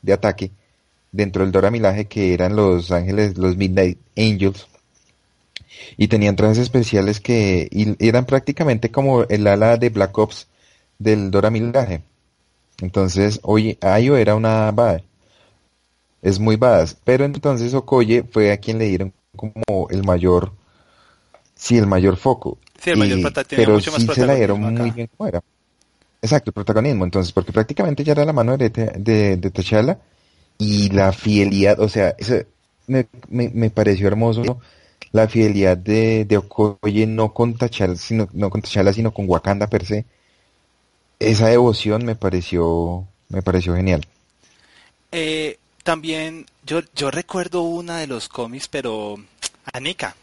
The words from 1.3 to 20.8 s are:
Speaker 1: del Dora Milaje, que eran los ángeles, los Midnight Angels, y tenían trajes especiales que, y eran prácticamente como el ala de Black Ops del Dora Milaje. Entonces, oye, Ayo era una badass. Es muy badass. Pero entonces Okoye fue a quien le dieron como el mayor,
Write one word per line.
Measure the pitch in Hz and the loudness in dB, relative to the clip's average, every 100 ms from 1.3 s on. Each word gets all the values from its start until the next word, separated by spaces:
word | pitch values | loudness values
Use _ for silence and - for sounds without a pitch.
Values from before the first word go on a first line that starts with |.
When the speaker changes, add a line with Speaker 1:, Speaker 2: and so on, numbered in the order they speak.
| 95 | 0
Speaker 1:
del | 95 | 2
Dora | 92 95 | 2 2
Milaje, | 120 107 98 104 | 2 0 0 -4
que | - 95 | -2 0
eran | 87 90 104 | 2 0 2
los | 101 87 87 | 2 2 0
ángeles, | 90 90 101 104 90 | -2 0 0 0 0
los | 92 90 | 0 0
Midnight | 98 92 92 90 _ - | 0 2 2 0 _ -2
Angels, | 110 104 98 98 - _ _ _ _ _ _ _ _ - - - - - | 0 2 -2 -2 -16 _ _ _ _ _ _ _ _ -20 -20 -20 -20 -2
y | 104 | 0
tenían | 110 104 98 | 2 2 2
trajes | 107 110 | 2 2
especiales | 123 131 113 107 98 104 | 2 0 2 0 0 -2
que, | - 117 104 92 82 | -2 0 2 0 -2
y | - 107 101 110 | -2 -2 2 2
eran | 117 127 | 2 2
prácticamente | 135 - 143 156 113 113 | -2 -2 -2 0 0 -2
como | - 139 127 | -2 0 2
el | 117 104 104 | 2 2 2
ala | 101 110 117 | 4 4 4
de | 120 | 2
Black | 107 98 101 | 0 -2 0
Ops | 107 - - _ _ _ _ _ | -2 -2 -20 _ _ _ _ _
del | 104 107 98 | 0 2 2
Dora | 98 104 | 2 2
Milaje. | 113 117 127 110 82 78 _ _ _ _ _ _ - | 0 -2 -2 -2 -6 -10 _ _ _ _ _ _ -10
Entonces, | 92 95 95 90 101 104 | -6 -2 0 2 0 0
oye, | - 107 110 - | 0 0 0 -2
Ayo | 95 98 123 143 | 2 2 4 4
era | 107 | 4
una | 107 113 110 107 | 2 2 2 0
badass. | 107 117 87 - _ _ _ _ _ _ _ _ _ _ _ | 2 0 0 -6 _ _ _ _ _ _ _ _ _ _ _
Es | 87 98 | -2 0
muy | 107 110 | 2 4
badass. | 123 104 90 - | 4 4 2 -2
Pero | - 127 | 0 2
entonces | 143 143 147 127 120 | 2 -2 -2 -2 -2
Okoye | 135 127 131 113 117 | -4 0 2 4 2
fue | 117 - 104 | 0 0 2
a | 101 | 2
quien | - 113 | -2 -4
le | 110 | -2
dieron | 92 95 - _ - | -2 -4 -10 _ -14
como | 110 107 113 98 87 | -14 -10 -6 -4 -4
el | 95 | -4
mayor, | 98 90 90 90 95 - _ _ | 0 2 4 2 0 -10 _ _